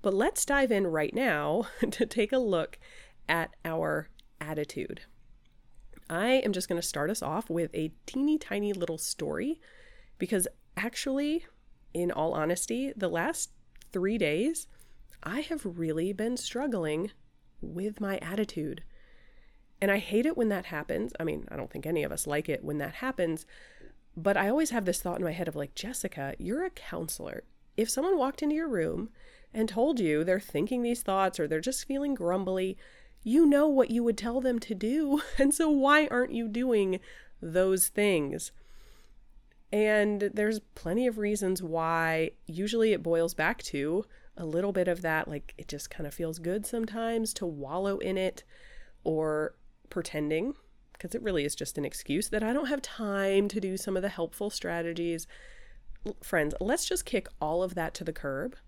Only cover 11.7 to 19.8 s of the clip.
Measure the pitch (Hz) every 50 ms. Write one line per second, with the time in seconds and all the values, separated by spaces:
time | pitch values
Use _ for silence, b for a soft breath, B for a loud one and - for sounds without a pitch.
11.7 | - _ - - - 165 175 175 - - 156 165 - 156 156 160 175 175 - -
12.7 | 226 240 269 277 - 214 196 175 170 170 170 262 330 - - - - - - -
13.7 | _ - - - - 190 175 196 220 233 185 151 151 165 220 294 330 - - -
14.7 | b b b b b b b b b - - 160 185 269 302 - 339 302 - 202
15.7 | 170 175 165 160 156 160 165 190 202 190 214 233 247 240 - - - 240 277 302
16.7 | 233 196 165 156 151 156 180 214 - - - - _ - _ - - - - -
17.7 | - 170 190 214 208 - 214 196 196 - - 160 185 208 214 202 - - 151 143
18.7 | 131 160 - b b b b b b b b b b b b b b b b b
19.7 | - -